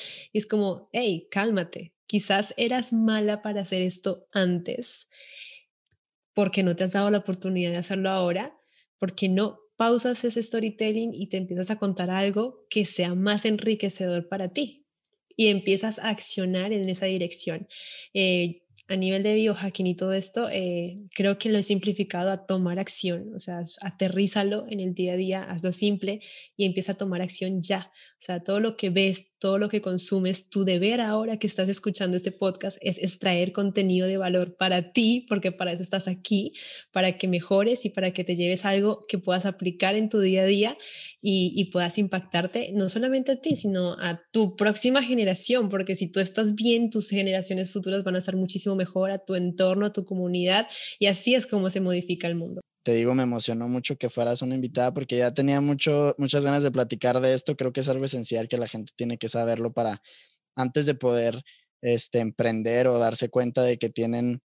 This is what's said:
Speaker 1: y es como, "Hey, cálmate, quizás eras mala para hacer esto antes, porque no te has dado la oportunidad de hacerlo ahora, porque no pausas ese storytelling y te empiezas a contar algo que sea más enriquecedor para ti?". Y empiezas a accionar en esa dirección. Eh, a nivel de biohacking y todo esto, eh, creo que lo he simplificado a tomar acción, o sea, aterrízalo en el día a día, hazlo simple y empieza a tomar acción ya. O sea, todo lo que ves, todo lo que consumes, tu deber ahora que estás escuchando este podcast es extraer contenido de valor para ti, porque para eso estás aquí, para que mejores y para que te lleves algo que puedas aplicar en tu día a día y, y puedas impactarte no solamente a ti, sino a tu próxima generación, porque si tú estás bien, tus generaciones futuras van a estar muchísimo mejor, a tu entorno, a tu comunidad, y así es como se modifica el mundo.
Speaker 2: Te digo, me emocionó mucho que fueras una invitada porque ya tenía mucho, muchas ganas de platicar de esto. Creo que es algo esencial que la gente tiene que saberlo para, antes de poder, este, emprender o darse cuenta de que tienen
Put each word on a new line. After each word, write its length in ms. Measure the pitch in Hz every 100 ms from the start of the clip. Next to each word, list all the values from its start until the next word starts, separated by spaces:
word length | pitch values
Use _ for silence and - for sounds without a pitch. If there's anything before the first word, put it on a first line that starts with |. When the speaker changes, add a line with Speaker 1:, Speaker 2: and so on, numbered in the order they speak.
| - - -
Speaker 1:
y 40 | 214
es 60 | 214
como, 440 | 214 196 175 -
"Hey, 360 | 240 233 165 -
cálmate, 600 | 196 226 196 175 - 175 _ -
quizás 460 | 202 - 196 208 -
eras 340 | 233 254 240
mala 500 | 226 220 214 208 214
para 200 | 214 202
hacer 200 | 185 185
esto 440 | 185 - 196 180 -
antes, 720 | 196 180 175 175 - 247 - - - - - - - _ _ _ _ _ _ _
porque 300 | - 190 196
no 120 | 185 170
te 80 |
has 100 | 185
dado 180 | 196 202
la 80 | 208
oportunidad 520 | 202 185 190 185 175
de 60 | 175
hacerlo 320 | 170 190 190
ahora, 480 | 190 175 180 269 - _ _ _ _
porque 300 | 185 - 190
no 300 | 185 214 - _ -
pausas 460 | 233 240 247 240
ese 200 | 240 233
storytelling 680 | 220 226 220 214 214 214 226
y 140 | - 185
te 100 | 190
empiezas 340 | 180 180 185
a 60 | 214
contar 320 | 196 185 175
algo 560 | 185 202 202 247 - -
que 160 | 214 196
sea 300 | - 175 180
más 300 | 202 208 220
enriquecedor 800 | 208 214 214 196 - 185 175 170
para 260 | 196 180
ti?". 340 | 190 262 - _ _ _ _ _ -
Y 100 | 220
empiezas 500 | 196 - 190 220 208
a 100 | 220
accionar 640 | 208 - - 185 185 196
en 160 | 208 190
esa 160 | 185 190
dirección. 640 | 190 175 - 190 160 - - - - -
Eh, 500 | 196 190 180 175 170 _ _ -
a 100 | 185
nivel 260 | 185 196
de 120 | 214 214
biohacking 520 | 220 202 196 - 185
y 80 | 175
todo 160 | 190
esto, 380 | 190 185 226 233
eh, 460 | 190 180 175 175 190 196 -
creo 220 | 196 196
que 120 | 226
lo 80 | 208
he 60 |
simplificado 680 | 190 196 196 190 202 175 190
a 160 | 190 -
tomar 320 | 190 175 180
acción, 560 | 196 - 190 170 208
o 60 | 190
sea, 220 | - 175 165 -
aterrízalo 840 | 196 - 190 180 202 208 196 208 220
en 120 | 208
el 120 | 185
día 200 | 180 180
a 20 | 180
día, 280 | 185 190
hazlo 280 | - 175 180
simple 480 | 175 208 196 190 214 - - - -
y 80 | 190
empieza 260 | 185 185
a 40 | 196
tomar 240 | 196 175
acción 400 | 180 - 185 190
ya. 300 | 170 190 - _ - _
O 40 |
sea, 200 | - 175
todo 160 | 175 202
lo 180 | 226 226
que 120 | 190
ves, 400 | 185 190 185 - _
todo 180 | 196 196
lo 120 | 208
que 120 | 214
consumes, 680 | 196 180 - 190 185 185 -
tu 140 | 196 190
deber 360 | 175 202 240
ahora 360 | 214 214 220 214
que 80 | 208
estás 220 | - 190
escuchando 480 | 196 208 185 185 180
este 140 | 185
podcast 460 | - 190 185 190 -
es 180 | 196 -
extraer 520 | 185 - 190 175 185
contenido 560 | 196 202 202 190 180 185
de 100 | 190
valor 400 | 180 180 175 -
para 340 | 190 180 175
ti, 320 | 240 220 240 -
porque 240 | 202 185
para 200 | 185 180
eso 100 | 175
estás 260 | 175 190 190
aquí, 460 | 185 - 202 240 - - - -
para 260 | 190 185 185
que 100 | 190
mejores 580 | 175 170 196 214 247 202
y 40 |
para 240 | 196 185
que 100 | 185
te 120 | 175 175
lleves 300 | 175 185 196
algo 340 | 196 208 - -
que 100 | 180
puedas 300 | 185 180 190
aplicar 480 | 185 180 175 190 214
en 140 | 214
tu 100 | 214
día 240 | 190 190
a 20 | 190
día 320 | 202 220 302 - - - -
y, 320 | 208 190 180 -
y 160 | 180
puedas 260 | 180 175 214
impactarte 760 | 196 185 - 170 180 233 208
no 160 | 202 185
solamente 420 | 220 254 262 262
a 100 | 262
ti, 140 | 320 269
sino 380 | 208 185 180
a 280 | - 175 170 _
tu 240 | 226 202 185
próxima 460 | 208 208 247 269
generación, 680 | 240 247 196 185 - 247 202
porque 260 | 196 190 185
si 120 | 175
tú 80 | 190
estás 340 | 190 226 214
bien, 380 | 214 233 233 226
tus 180 | 214 -
generaciones 640 | 202 196 190 185 185 185
futuras 320 | 202 185 196
van 120 | 190 185
a 40 |
estar 160 | 185 185
muchísimo 400 | 185 190 202 190
mejor, 360 | 180 185 190
a 80 | 196 -
tu 100 | 180
entorno, 520 | 180 180 185 190 208
a 60 |
tu 120 | 208 185
comunidad, 640 | 185 180 180 180 196 226 - - -
y 80 | 202
así 280 | 190 240 254
es 120 | -
como 220 | 208 190
se 120 | 190
modifica 460 | 185 180 175 175 170
el 80 | 170
mundo. 260 | 165 - - _
Speaker 2:
Te 100 | 120
digo, 200 | 117 117
me 100 | 131
emocionó 440 | 123 117 113 113 120
mucho 300 | 123 123 131
que 120 | 120
fueras 320 | - 120 120
una 140 | 127 131
invitada 380 | 127 123 123
porque 240 | 143 117 123
ya 160 | 123
tenía 280 | 139 139 139
mucho, 540 | 143 143 160 147 143 -
muchas 260 | 135 143
ganas 200 | 139 143
de 80 | 143
platicar 500 | 127 120 117 123 127
de 120 | 131
esto. 220 | 131 - 135
Creo 180 | 127
que 80 | 135
es 80 | 139
algo 160 | 131 135
esencial 420 | 127 110 113 113
que 100 | 120
la 100 | 113
gente 240 | 113 104 -
tiene 220 | 120 117
que 120 | 113
saberlo 440 | 117 117 113 117
para, 280 | 120 113 120 - - - _ _ -
antes 300 | 127 151 147
de 100 | 127
poder, 480 | 127 120 117 120 - _ _ _
este, 380 | 120 117 - 120
emprender 680 | 110 - 117 110 110 120 127
o 100 | 120
darse 300 | 117 117 120
cuenta 340 | 123 123 127
de 140 | 123 120
que 120 | 113
tienen 520 | 113 117 120 120 123